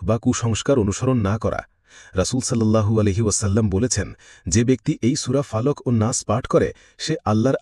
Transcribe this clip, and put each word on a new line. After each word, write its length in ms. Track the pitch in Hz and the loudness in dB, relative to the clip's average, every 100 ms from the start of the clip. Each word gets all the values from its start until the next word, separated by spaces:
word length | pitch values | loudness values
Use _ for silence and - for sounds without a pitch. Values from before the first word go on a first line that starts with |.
বা 140 | 87 110 | -2 -2
কুসংস্কার 600 | 123 120 117 107 - 135 | -2 -2 -2 -2 0 2
অনুসরণ 380 | 104 95 127 127 | 2 0 0 0
না 200 | 98 110 | 0 -2
করা। 260 | - - - _ _ - - 92 | -2 -4 -8 _ _ -20 -8 -4
রাসূল 260 | 90 127 | -2 -2
সাল্লাল্লাহু 580 | - 120 107 110 104 110 | -2 0 2 2 2 2
আলাইহি 220 | 104 95 | 2 0
ওয়াসাল্লাম 480 | 113 95 104 107 107 | 0 0 0 0 2
বলেছেন, 440 | 95 123 - 87 - - - - | 0 0 -2 -6 -12 -20 -14 -2
"যে 160 | 101 | 2
ব্যক্তি 340 | 117 131 - 160 | 2 2 0 0
এই 140 | - 147 | 0 0
সূরা 260 | - 135 | -2 -2
ফালক 460 | 135 110 139 143 - | -2 -2 -2 -2 0
ও 40 | |
নাস 340 | 117 107 - - | 2 2 -2 -2
পাঠ 220 | 107 - | -4 0
করে, 260 | 160 - - - - | 2 0 -4 -18 -10
সে 180 | - 160 - | -6 -4 0
আল্লাহর 300 | 107 120 139 | 2 2 0